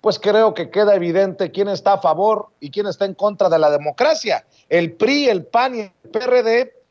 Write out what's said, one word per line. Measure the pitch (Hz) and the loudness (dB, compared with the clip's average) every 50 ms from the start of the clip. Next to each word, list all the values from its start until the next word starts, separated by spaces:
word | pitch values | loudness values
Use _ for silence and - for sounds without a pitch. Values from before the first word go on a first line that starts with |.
pues | - 214 - | 0 0 -2
creo | - - 202 208 220 220 214 165 | 0 -2 0 2 4 2 2 0
que | - 165 - | -2 -10 -4
queda | - 190 202 202 202 | 0 0 4 4 4
evidente | 190 175 170 165 185 196 190 180 - 190 156 | 2 2 0 0 0 0 0 -2 -6 -6 -6
quién | - 185 196 | -2 -4 -2
está | 202 196 165 - 196 202 | -2 -4 -2 0 0 0
a | 196 | 2
favor | - 170 156 165 185 214 214 208 - _ _ _ | 2 -2 0 2 2 0 0 0 -4 _ _ _
y | - 143 | -18 -10
quién | 135 202 202 | -6 -6 -6
está | 202 170 _ 202 | -6 -4 _ -4
en | 196 190 | -6 -4
contra | - 185 214 202 160 196 180 | -2 -4 -4 -2 0 0 2
de | 165 160 | 2 4
la | 156 147 | 2 2
democracia. | 147 143 147 147 139 - 254 302 320 311 254 220 165 110 _ _ _ _ _ | 2 0 -2 -4 -2 0 0 0 0 0 -2 -4 -4 -4 _ _ _ _ _
El | _ 151 175 170 165 - | _ 0 0 0 -2 -4
pri, | - 214 233 277 285 285 254 | -2 -2 0 0 0 0 0
el | 214 185 147 | 0 -2 -4
pan | - - 233 254 269 254 | -2 -2 -2 0 0 -4
y | 233 | -8
el | 208 190 _ _ _ 170 | -12 -12 _ _ _ -8
P | - 220 254 | -8 -6 -2
R | 254 247 247 220 | 0 0 2 2
D | 226 226 240 254 247 _ _ _ _ | 2 0 0 -2 -4 _ _ _ _